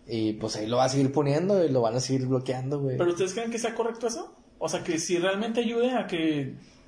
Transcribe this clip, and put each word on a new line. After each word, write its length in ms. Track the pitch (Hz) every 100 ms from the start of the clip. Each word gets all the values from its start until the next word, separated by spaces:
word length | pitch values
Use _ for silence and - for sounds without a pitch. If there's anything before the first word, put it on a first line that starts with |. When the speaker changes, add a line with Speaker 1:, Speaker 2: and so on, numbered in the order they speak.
| -
Speaker 1:
Y, 200 | 113 110
y, 20 |
pues 240 | 107 110 104
ahí 100 | 107
lo 120 | 120
va 80 | 131
a 20 |
seguir 240 | 135 135
poniendo 520 | 143 139 143 185 202
y 40 | 160
lo 120 | 131
van 140 | 113
a 60 | 120
seguir 260 | 127 135 127
bloqueando, 540 | 131 131 127 127 143
güey. 160 | 139 131
Speaker 2:
¿Pero 120 | 175
ustedes 240 | 175 190
creen 180 | 226 233
que 80 | 233
sea 160 | 233 233
correcto 320 | 233 233 240
eso? 260 | 240 392 - - -
O 100 | 160
sea, 140 | 175
que 160 | - 160
si 180 | - 170
realmente 420 | 190 196 226 240
ayude 320 | 233 233 240
a 160 | 247 190
que 480 | 175 160 147 131 - - -